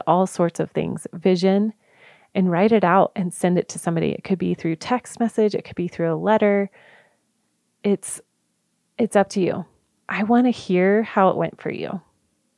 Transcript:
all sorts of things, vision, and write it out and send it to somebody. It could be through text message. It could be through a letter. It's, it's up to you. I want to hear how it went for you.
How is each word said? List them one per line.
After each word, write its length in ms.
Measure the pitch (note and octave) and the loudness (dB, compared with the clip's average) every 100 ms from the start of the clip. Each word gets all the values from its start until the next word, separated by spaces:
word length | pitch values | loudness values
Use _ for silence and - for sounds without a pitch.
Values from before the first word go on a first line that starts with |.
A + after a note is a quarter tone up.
| - | 0
all 200 | F3 F#3+ | 2 0
sorts 320 | - E3+ - | 0 -2 -2
of 120 | D#3+ | -4
things, 360 | D3+ E3 - - | -4 -6 -8 -10
vision, 600 | F3 F#3+ F3+ F#3+ G3 A3 - _ _ - _ _ - | -4 0 2 2 2 0 -4 _ _ -20 _ _ -2
and 160 | F#3 | 0
write 200 | E3+ G#3+ | 2 4
it 120 | A3+ | 4
out 280 | F3+ F#3 - - | 4 4 4 0
and 180 | F3+ | -6
send 240 | - F3+ F3+ | -2 0 0
it 120 | - | -2
to 100 | - | -6
somebody. 300 | - E3 D#3 | -4 -2 -2
It 140 | - | -4
could 160 | - F#3 | -4 -4
be 140 | F3+ | -2
through 240 | F3 E3 D#3+ | -4 -4 -6
text 420 | - B3 - - | -4 -6 -6 -4
message. 340 | A3+ - G#3+ | -4 0 0
It 100 | - | 0
could 120 | - - | -6 -8
be 120 | F3 | -8
through 260 | - E3 | -4 -4
a 20 | D#3+ | -2
letter. 540 | F#3 A3 G#3 G3+ G3 - _ _ _ _ _ _ _ _ _ _ | 0 2 2 0 -2 -8 _ _ _ _ _ _ _ _ _ _
It's, 380 | G3+ G3 - - - _ _ _ _ _ _ - | -2 -2 -4 -14 -16 _ _ _ _ _ _ -4
it's 180 | A3+ G#3 | 0 2
up 140 | G3+ | 2
to 120 | G3+ | 0
you. 240 | F3 F3+ E3+ _ _ _ - | -2 -2 -8 _ _ _ -10
I 140 | F#3 | -6
want 240 | G#3 A#3+ B3+ | 2 4 4
to 40 | |
hear 520 | A3+ - F3+ F#3 G#3 | 0 0 2 4 2
how 260 | G#3+ - F#3+ | 0 2 2
it 80 | - | 2
went 240 | E3 - | -4 -6
for 100 | - | -10
you. 300 | - - F3+ - _ _ _ _ | -8 -8 -10 -14 _ _ _ _